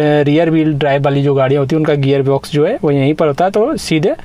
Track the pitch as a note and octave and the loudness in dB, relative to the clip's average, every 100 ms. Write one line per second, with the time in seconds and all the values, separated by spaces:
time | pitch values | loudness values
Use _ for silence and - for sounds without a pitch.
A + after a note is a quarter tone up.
0 | D3+ D3 C#3+ D3+ E3 D#3+ D#3 C#3+ C#3+ C#3 | 2 2 2 2 2 2 0 0 0 0
1 | C#3+ C#3 C#3 C#3 C3 C#3+ C3+ D#3 D#3 D3 | 0 0 0 0 2 0 0 0 0 0
2 | C3+ C#3 C3+ C3+ - D3 D#3+ C4+ D#3 C#3+ | 0 0 0 -2 -2 -2 0 0 -2 0
3 | C3+ D3+ D#3+ C3+ F#3 G#3 A#3+ D#4+ - D#3+ | 0 0 0 0 0 0 -2 -2 -2 -2
4 | F#3 D#4+ | 0 -4